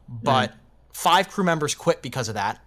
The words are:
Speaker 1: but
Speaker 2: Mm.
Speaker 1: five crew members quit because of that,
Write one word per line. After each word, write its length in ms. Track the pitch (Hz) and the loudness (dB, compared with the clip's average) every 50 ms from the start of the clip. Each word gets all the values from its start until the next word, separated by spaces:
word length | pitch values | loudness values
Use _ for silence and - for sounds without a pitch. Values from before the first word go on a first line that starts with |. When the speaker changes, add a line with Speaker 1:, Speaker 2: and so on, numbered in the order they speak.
| - - | -16 -16
Speaker 1:
but 420 | 120 117 113 151 135 127 123 123 | -14 -6 -2 2 2 2 2 0
Speaker 2:
Mm. 40 | - - - _ _ _ _ _ - | -4 -12 -20 _ _ _ _ _ -14
Speaker 1:
five 360 | - - 175 170 185 196 185 | -4 2 4 4 4 4 2
crew 160 | - - 190 | -2 -2 0
members 300 | 175 165 160 151 139 - | 2 2 0 0 -4 -4
quit 260 | - - 170 165 - - | -2 0 0 0 0 -4
because 260 | 139 - 139 117 101 | -8 -6 -6 -6 -4
of 60 | 104 | -4
that, 240 | 104 98 107 - - - | -2 -2 -4 -4 -6 -12